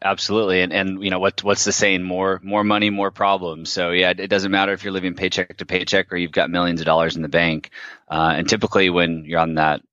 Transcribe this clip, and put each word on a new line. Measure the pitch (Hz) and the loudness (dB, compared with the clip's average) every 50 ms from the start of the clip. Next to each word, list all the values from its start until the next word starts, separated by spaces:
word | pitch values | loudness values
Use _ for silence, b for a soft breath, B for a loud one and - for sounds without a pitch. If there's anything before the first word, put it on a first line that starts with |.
absolutely. | - 95 98 - - - 101 110 110 95 92 92 | -2 -2 -2 -2 -2 0 0 2 2 4 4 2
And, | 90 87 78 | 2 2 2
and, | 95 95 95 95 95 101 | 0 0 0 -2 -4 -4
you | 98 | -2
know, | 92 92 | -2 2
what, | 92 98 - - - | 0 0 0 0 0
what's | 101 101 - - | 0 2 2 2
the | 104 | 0
saying? | 98 - 104 101 95 90 | 0 2 2 2 2 2
More, | 90 92 90 90 95 95 95 92 92 | 0 -2 -2 -2 0 0 -2 -2 -4
more | 98 101 104 104 | -2 0 0 2
money, | 104 104 104 104 104 | 2 2 2 2 0
more | 101 98 98 98 | 0 0 -2 -2
problems. | 95 - 101 98 98 95 90 85 80 80 82 - | -2 0 2 2 2 2 0 -4 -6 -8 -8 -8
So | - 95 90 85 | -4 -2 -2 0
yeah, | 87 90 92 90 | 2 4 4 4
it, | 90 90 | 2 0
it | 95 95 | 0 0
doesn't | 101 98 95 98 | 0 0 2 2
matter | 98 98 98 98 | 2 2 2 2
if | 98 92 - | 0 -4 -4
you're | 101 95 | -6 -4
living | 95 90 92 87 | -4 -4 -4 -4
paycheck | - 92 90 - - 90 - - - | -2 -4 -2 -2 -2 -4 -6 -6 -12
to | 90 - | -10 -10
paycheck | 92 90 87 - 104 98 92 - | -8 -8 -6 -2 0 0 0 0
or | 95 87 | -4 -4
you've | 87 82 | -4 -2
got | - - 76 71 | 0 0 0 0
millions | 85 87 87 87 85 82 | 0 -2 0 0 -2 -2
of | 80 80 | 0 2
dollars | 80 82 82 82 82 | 2 2 2 0 -2
in | 82 | -4
the | 80 76 | -6 -2
bank. | 76 85 85 82 80 78 - - B B B B B B B _ | 0 0 2 2 0 -4 -6 -12 B B B B B B B _
Uh, | 76 80 80 82 78 | -2 0 2 2 2
and | 73 - - | 0 0 0
typically | 113 107 117 110 - 101 95 92 | 0 0 0 0 2 2 2 4
when | 87 87 87 85 85 80 78 | 4 2 2 0 0 -6 -8
you're | 76 82 82 | -4 0 0
on | 82 82 80 | 0 0 2
that | 78 78 78 76 - - _ | 2 2 2 2 0 -4 _